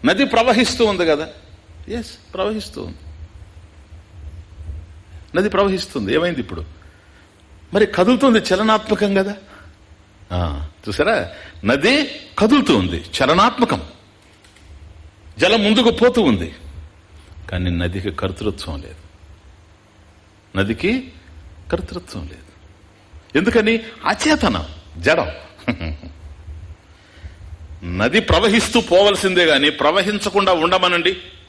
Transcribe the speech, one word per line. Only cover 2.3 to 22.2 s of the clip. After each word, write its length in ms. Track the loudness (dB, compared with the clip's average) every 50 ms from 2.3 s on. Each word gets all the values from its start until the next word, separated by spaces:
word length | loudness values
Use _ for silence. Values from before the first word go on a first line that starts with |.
| -8
ప్రవహిస్తూ 480 | -6 -4 -4 -4 -6 -8 -10 -12 -12 -12
ఉంది. 140 | -12 -14 -16 -18 -20 -18 -18 -20 -20 -20 -20 -20 -20 -20 -20 -20 -20 -20 -20 -20 _ -20 -20 -20 _ -20 -18 -18 -18 -16 -18 -20 -20 -20 -20 -16 -14 -14 -16 -16 -18 -20 -20 -20 _ -20 -20 -20 -6 -2
నది 120 | -2 -2 0
ప్రవహిస్తుంది, 680 | 2 2 2 2 2 -2 -4 -6 -8 -6 -4 -2 0
ఏమైంది 260 | 0 0 -2 -4 -4
ఇప్పుడు? 240 | -8 -8 -10 -12 -12 -14 -16 -20 -20 -20 _ _ _ _ _ -20 _ _ _ _ _ _ -20 -20 -20 -4 0
మరి 120 | 0 0
కదులుతుంది, 520 | 2 2 0 2 4 4 4 4 4 4 4
చలనాత్మకం 760 | 2 0 -2 0 2 2 0 0 0 -2 -2 0 0 0 2
కదా? 220 | 0 0 -2 -4 -12 -16 -20 -20 -20 -20 -20 -20 _ -20 _ -20 _ -20 _ _ _ -16 _ -4
ఆ, 340 | -4 -4 -4 -4 -6 -10 -12 -14 _ -12 -10
చూసారా, 400 | -4 -2 -2 0 0 -2 -4 -6 -12 -18 -20 -20 -20 -8 -2
నది 560 | 0 0 2 2 2 2 2 0 -2 -8 -14 -18 -12 -4 0
కదులుతూ 380 | 2 4 4 4 4 4 2
ఉంది, 280 | 2 2 0 -4 -6 -8 -8 -4 -2 2
చలనాత్మకం. 600 | 2 4 4 4 2 4 0 0 0 0 -6 -6 -12 -18 -20 -20 _ _ _ _ -20 _ _ _ -20 _ -20 -20 -20 -20 -20 -20 -20 -20 -20 -20 -20 _ _ -20 -20 -6 0
జలం 260 | 2 2 4 4 4
ముందుకు 260 | 2 2 4 4 4
పోతూ 320 | 4 4 4 4 4 4 4
ఉంది, 320 | 4 2 0 -2 -8 -10 -16 -20 -20 -20 -20 -20 -20 _ -20 _ _ -20 -20 -20 -20 -20 -20 -14 -8
కానీ 200 | -6 -4 -2 -2
నదికి 400 | -2 -2 -2 -4 -4 -4 -6 -6
కర్తృత్వం 680 | -6 -6 -6 -6 -6 -4 -6 -6 -6 -6 -10 -10 -10 -12
లేదు. 220 | -12 -14 -20 -20 -20 -20 _ -20 -20 -20 -20 -20 _ -20 -20 _ -20 _ -20 _ _ _ _ _ -20 _ _ _ _ _ _ _ _ _ _ -4
నదికి 540 | -2 -2 -4 -4 -2 -2 -2 -2 -4 -8 -18 -20 -20 -20 -20 -20 -20 -20 -20 -20 -10 -6 -6
కర్తృత్వం 500 | -6 -6 -8 -12 -14 -14 -12 -14 -12